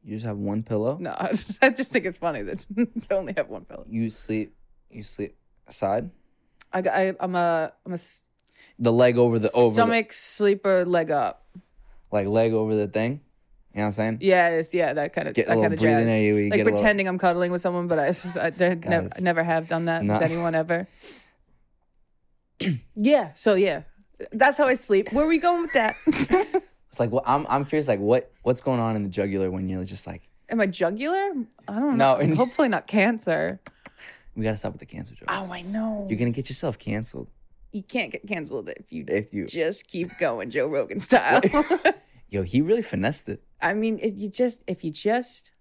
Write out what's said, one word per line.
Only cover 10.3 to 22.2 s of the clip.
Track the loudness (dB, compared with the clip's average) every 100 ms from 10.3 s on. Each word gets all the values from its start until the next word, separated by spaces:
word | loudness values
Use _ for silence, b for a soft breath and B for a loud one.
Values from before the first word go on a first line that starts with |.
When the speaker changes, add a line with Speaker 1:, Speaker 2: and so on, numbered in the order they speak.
| 0 2 2 2 2 4
Speaker 2:
leg | 0 2
up. | 0 -2 -4 _ -20 _ _ -20 -20 _
Speaker 1:
Like, | -2 0
leg | 2 2
over | 2 0 0
the | 0
thing? | -2 -2 -4 _ _ _ _ _
You | -4
know |
what | -4
I'm |
saying? | -2 -4 0
Speaker 2:
Yeah, | 4 4 4
it's, | 2 -2
yeah, | 0 0
that | 0 -4
kind | -4 -4
of, |
Speaker 1:
Get | -2 2
a |
Speaker 2:
that | 2
Speaker 1:
little |
Speaker 2:
kind | 2 2
of |
Speaker 1:
breathing | 4 4
Speaker 2:
jazz. | 4
Speaker 1:
there, | 2
you | 4 2 2
Speaker 2:
Like | 2
Speaker 1:
get |
a | 2
little | 4
Speaker 2:
pretending | 2 2 0
I'm | 0
cuddling | 0 2 0
with | 0
someone, | -2 -2 0
but | 0
I, | 0
s-, | -2 -4 -4
I, | -4
I | 2
nev-, | 0 2
Speaker 1:
Guys. | 0 0 -2 -4
Speaker 2:
never | -2 0
have | 2 0 0
done | -2 -2
that | 0
Speaker 1:
No. | 0 0
Speaker 2:
with |
anyone | 0 0 0 0
ever. | 0 -2 -4 B B B B B _ _ _ _ _ _ _ _